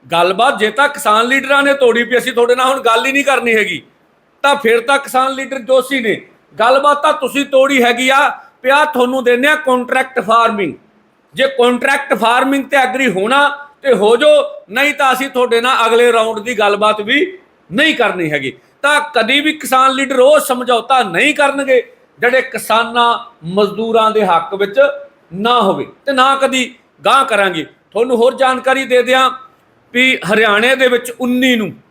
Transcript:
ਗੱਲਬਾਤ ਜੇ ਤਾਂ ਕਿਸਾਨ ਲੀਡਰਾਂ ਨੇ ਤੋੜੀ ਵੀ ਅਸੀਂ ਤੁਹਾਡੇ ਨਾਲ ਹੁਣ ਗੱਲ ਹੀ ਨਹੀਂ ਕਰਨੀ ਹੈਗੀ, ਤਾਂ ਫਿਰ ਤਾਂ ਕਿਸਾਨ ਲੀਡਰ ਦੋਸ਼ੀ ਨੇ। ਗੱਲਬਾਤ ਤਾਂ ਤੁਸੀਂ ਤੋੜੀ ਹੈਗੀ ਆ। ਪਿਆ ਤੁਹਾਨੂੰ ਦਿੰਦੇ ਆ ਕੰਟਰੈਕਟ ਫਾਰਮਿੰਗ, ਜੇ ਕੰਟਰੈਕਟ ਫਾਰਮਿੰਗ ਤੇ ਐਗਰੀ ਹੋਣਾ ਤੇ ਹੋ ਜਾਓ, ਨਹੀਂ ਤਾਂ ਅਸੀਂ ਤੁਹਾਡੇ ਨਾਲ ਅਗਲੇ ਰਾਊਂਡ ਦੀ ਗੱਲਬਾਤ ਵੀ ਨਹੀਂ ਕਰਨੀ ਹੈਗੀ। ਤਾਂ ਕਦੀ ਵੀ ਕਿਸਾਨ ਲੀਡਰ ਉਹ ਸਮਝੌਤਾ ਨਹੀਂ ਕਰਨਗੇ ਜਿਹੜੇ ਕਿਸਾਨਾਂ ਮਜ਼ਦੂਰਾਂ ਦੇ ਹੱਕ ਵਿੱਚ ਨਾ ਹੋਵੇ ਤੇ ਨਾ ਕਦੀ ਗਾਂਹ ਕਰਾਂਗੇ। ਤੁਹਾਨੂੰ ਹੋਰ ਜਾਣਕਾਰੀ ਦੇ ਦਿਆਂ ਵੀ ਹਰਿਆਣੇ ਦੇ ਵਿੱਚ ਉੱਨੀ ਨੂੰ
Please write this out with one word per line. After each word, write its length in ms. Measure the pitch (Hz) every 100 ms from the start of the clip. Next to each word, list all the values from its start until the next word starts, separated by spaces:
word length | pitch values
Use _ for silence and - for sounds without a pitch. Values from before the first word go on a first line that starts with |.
| 131
ਗੱਲਬਾਤ 460 | 170 175 190 247 240
ਜੇ 120 | 214
ਤਾਂ 180 | 214 285
ਕਿਸਾਨ 380 | 285 226 214 233
ਲੀਡਰਾਂ 360 | 269 269 277
ਨੇ 120 | 277
ਤੋੜੀ 280 | 277 254 226
ਵੀ 160 | 240 240
ਅਸੀਂ 140 | 247
ਤੁਹਾਡੇ 220 | 233 240
ਨਾਲ 120 | 247 254
ਹੁਣ 140 | 269
ਗੱਲ 260 | 233 226 247
ਹੀ 60 |
ਨਹੀਂ 120 | 269
ਕਰਨੀ 300 | 269 262 233
ਹੈਗੀ, 280 | 220 196 160 - _ _ _ _ _
ਤਾਂ 140 | 277 277
ਫਿਰ 240 | 254 233
ਤਾਂ 180 | 233 277
ਕਿਸਾਨ 340 | 269 254 269
ਲੀਡਰ 260 | 269 269 269
ਦੋਸ਼ੀ 420 | 220 262 254 269
ਨੇ। 260 | 220 170 - _ _ -
ਗੱਲਬਾਤ 440 | 226 269 294 294
ਤਾਂ 100 | 311
ਤੁਸੀਂ 340 | 254 262 269 277
ਤੋੜੀ 360 | 269 269 277
ਹੈਗੀ 260 | 240 240 262
ਆ। 200 | 269 285 - - _
ਪਿਆ 220 | 254 277
ਤੁਹਾਨੂੰ 400 | 302 285 247 262
ਦਿੰਦੇ 240 | 247 247 277
ਆ 60 |
ਕੰਟਰੈਕਟ 680 | 302 294 254 247 262 - -
ਫਾਰਮਿੰਗ, 540 | 185 226 233 208 180 117 _ _ _ _ _
ਜੇ 120 | 160 262
ਕੰਟਰੈਕਟ 680 | 269 240 247 262 285 -
ਫਾਰਮਿੰਗ 500 | 240 226 240 269 277
ਤੇ 120 | 269 285
ਐਗਰੀ 340 | 254 254 262
ਹੋਣਾ 580 | 185 202 269 285 277 - _
ਤੇ 100 | 277
ਹੋ 240 | 226 208 233
ਜਾਓ, 460 | 302 302 - - -
ਨਹੀਂ 240 | 214 285
ਤਾਂ 180 | 285 277
ਅਸੀਂ 160 | 254 269
ਤੁਹਾਡੇ 320 | 262 247 233
ਨਾਲ 260 | 240 262 226
ਅਗਲੇ 260 | 233 240
ਰਾਊਂਡ 260 | 233 220 220
ਦੀ 200 | 202 202
ਗੱਲਬਾਤ 420 | 208 202 214 214
ਵੀ 380 | 208 277 370 - _ _ _
ਨਹੀਂ 220 | 185 311
ਕਰਨੀ 360 | 285 220 180 165
ਹੈਗੀ। 200 | 147 135 131 _ _
ਤਾਂ 180 | 285 294 294
ਕਦੀ 260 | 226 220 269
ਵੀ 120 | 294
ਕਿਸਾਨ 420 | 302 262 262 262
ਲੀਡਰ 260 | 262 269 262
ਉਹ 180 | 254 302
ਸਮਝੌਤਾ 640 | 277 247 247 240 220 262
ਨਹੀਂ 320 | 220 170 262
ਕਰਨਗੇ 580 | 285 285 277 269 254 - _ _ _
ਜਿਹੜੇ 220 | 240 262
ਕਿਸਾਨਾਂ 760 | 254 226 - 220 233 240 240 233 - _
ਮਜ਼ਦੂਰਾਂ 680 | 156 190 208 208 226 226 220
ਦੇ 140 | 214 196
ਹੱਕ 280 | 170 -
ਵਿੱਚ 260 | 196 196 220 285 285 - _ _
ਨਾ 280 | 170 220 240
ਹੋਵੇ 260 | 196 160 120 - -
ਤੇ 60 |
ਨਾ 240 | 269 254 269
ਕਦੀ 380 | 269 262 247 - _ _
ਗਾਂਹ 200 | 151 254
ਕਰਾਂਗੇ। 400 | 262 214 196 170
ਤੁਹਾਨੂੰ 520 | 143 _ _ 196 240 247
ਹੋਰ 180 | 233
ਜਾਣਕਾਰੀ 500 | 240 262 254 254 269
ਦੇ 180 | 262 247
ਦਿਆਂ 280 | 240 254 262 - - _ _ _ _
ਵੀ 260 | 240 254 262 170
ਹਰਿਆਣੇ 440 | 208 220 208 233 262
ਦੇ 120 | 254
ਵਿੱਚ 240 | 247 240 240
ਉੱਨੀ 360 | 247 247 262 247
ਨੂੰ 160 | 196 - _